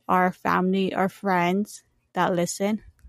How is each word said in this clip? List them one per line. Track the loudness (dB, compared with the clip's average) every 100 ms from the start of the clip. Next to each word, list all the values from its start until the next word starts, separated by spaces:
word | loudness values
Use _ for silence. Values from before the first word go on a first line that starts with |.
| 0
are | 2 2
family | 0 -2 0 2 0 0
or | 0 -2
friends | -2 -2 0 2 0 -4 -10 _ _ _
that | -2 0
listen | 0 -2 -2 -4 -4 -8 -20